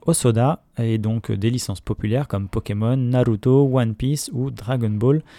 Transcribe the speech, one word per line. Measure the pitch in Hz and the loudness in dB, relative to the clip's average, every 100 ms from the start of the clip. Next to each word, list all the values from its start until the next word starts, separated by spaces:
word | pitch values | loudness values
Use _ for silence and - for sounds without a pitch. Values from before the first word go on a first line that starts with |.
Hosoda, | - 170 123 110 131 175 _ - | -2 0 2 2 2 0 _ -4
et | 113 110 | -2 0
donc, | 107 113 - | 0 -4 -4
euh, | 101 | -2
des | 113 | 0
licences | 123 - 95 | -2 -4 -8
populaires | - 107 107 123 143 | -6 -4 -2 -2 -2
comme | 101 98 | -4 -4
Pokémon, | 113 - 104 110 135 | -6 -4 -2 0 0
Naruto, | 123 127 120 107 123 135 139 | 2 2 2 2 4 4 4
One | 131 113 | 2 0
Piece | 104 131 147 - | -2 -2 -2 -4
ou | 139 135 | -6 -6
Dragon | 113 - 131 110 | -6 -6 -2 0
Ball. | 104 123 156 - | 2 2 2 -2